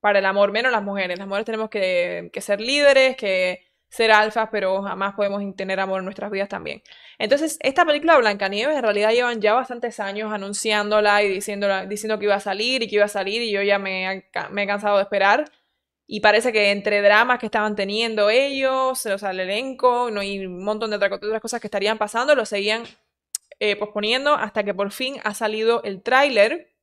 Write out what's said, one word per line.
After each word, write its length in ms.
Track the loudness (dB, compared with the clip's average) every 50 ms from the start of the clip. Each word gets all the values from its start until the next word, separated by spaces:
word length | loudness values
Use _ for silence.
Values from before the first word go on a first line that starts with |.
para 180 | 2 2 2 4
el 80 | 2
amor, 260 | 2 2 4 2 2
menos 200 | 2 0 0 0
las 100 | 0 0
mujeres. 360 | -2 -4 -4 -4 -4 -4 -6 -8
Las 100 | -8 -6
mujeres 180 | -6 -6 -4
tenemos 240 | -4 -6 -6 -6 -6
que, 600 | -4 -2 -2 0 0 0 0 -2 -4 -8 -10 -10
que 80 | -12 -12
ser 200 | -4 -4 -4 -4
líderes, 560 | -2 -2 0 4 4 6 6 6 4 4 2
que 500 | 0 -2 0 0 2 0 0 -2 -6 _ _ _ _ _ _
ser 240 | -2 0 4 6
alfas, 360 | 6 6 4 2 0 -2 -2 -2
pero 300 | -2 -2 0 0 0 -2
jamás 320 | -2 -6 -4 -4 -4 -4 -2
podemos 280 | -2 -2 -2 -2 -4
in-, 120 | -6 -8 -8
tener 260 | -8 -6 -4 -2 -2
amor 200 | -2 -2 -2 -4
en 40 | -4
nuestras 260 | -6 -10 -10 -10 -8
vidas 180 | -4 -6 -6 -6
también. 340 | -6 -10 -8 -10 -12 -12 _ _ -20 -20 -20 -20 -8 _
Entonces, 400 | 0 2 2 2 2 -2 -4 -2
esta 240 | -4 -2 2 2 4
película 300 | 4 2 2 4 6 6
de 60 | 6
Blancanieves, 560 | 6 4 2 0 -2 -4 -2 -2 0 0 0
en 60 | 2
realidad 280 | 0 0 2 2 2 4
llevan 300 | 4 2 2 0 -2 0
ya 140 | 2 2 2
bastantes 460 | 2 0 -2 -8 -8 -8 -8 -6 -6
años 320 | -8 -6 -6 -6 -6 -6
anunciándola 920 | -6 -8 -8 -8 -8 -4 -2 0 0 0 0 2 2 4 4 4 4 4
y 60 | 4 2
diciéndola, 580 | 0 -4 -4 -6 -6 -2 0 0 0 -2 -2
diciendo 320 | -6 -10 -8 -4 -4 -4 -2
que 80 | 2
iba 80 | 0 0
a 60 | 0
salir 420 | 0 -4 -4 -2 -2 -2 0 -2
y 60 | -2 0
que 80 | 2
iba 100 | 2 2
a 20 | 2
salir, 340 | 2 -4 -4 -4 -4 -4
y 80 | -4 -2
yo 120 | -2 -2
ya 160 | 2 2 0 0
me 260 | 0 -4 -6 -4 -4 -6
he 180 | -6 -8 _ _
ca-, 180 | _ -8 -8 -6
me 120 | -6 -6 -2
he 20 |
cansado 300 | -2 -4 -2 0 2 2
de 60 | 2 2
esperar. 460 | 0 0 2 4 4 4 4 2 -6 _ _ _ _ _ _ _ _ _ _ _ _
Y 80 | -10 2
parece 320 | 4 4 4 4 2 2
que 200 | 2 2 2 2
entre 300 | 2 0 0 0 0 4
dramas 360 | 6 6 6 6 6 4 2 -2
que 80 | -2
estaban 300 | -4 -2 -2 -2 0 -2
teniendo 540 | -2 -4 -2 -2 -2 -2 -2 0 2 2 4
ellos, 760 | 4 4 2 2 -2 -2 0 0 0 0 0 -2 -2 -4 -4
o 120 | -4 -6 -4
sea, 120 | -4 -6
el 80 | -4 -4
elenco, 720 | -4 -4 -4 -4 -4 -6 -6 0 2 2 2 2 -2 -2
¿no? 140 | -2 -4 -4
y 200 | -4 -6 -6 -6
un 200 | -8 -10 -6 -4
montón 260 | -4 -4 -4 -4 -4
de 60 | -2
otra 120 | 0 0 -2
co-, 80 | -2
otras 240 | -4 -4 -4 -4 -4
cosas 200 | -4 -6 -8 -8
que 80 | -8 -6
estarían 300 | -4 -2 0 -2 0 -2
pasando, 360 | -4 -2 -2 -2 2 4 4
lo 100 | 2 2
seguían, 360 | -2 -4 -4 -2 -2 -2 -2 -4 -10 -18 _ _ _ _ _ _ _ _ -14 _ _ -8 _
eh, 160 | 0 0 0
posponiendo 580 | 0 -4 -6 -4 -4 0 0 0 0 2 2 2
hasta 300 | 2 0 -4 -4 -4 -2
que 100 | -2 -2
por 160 | -2 -4 -4
fin 280 | -4 -6 -6 -6 -6 -6
ha 120 | -6 -6 -6
salido 480 | -2 -4 -4 -2 0 2 2 2 2 -2
el 180 | -6 -8 -6
tráiler. 680 | _ 2 4 4 4 4 4 4 4 4 2 -4 -10 _ _ _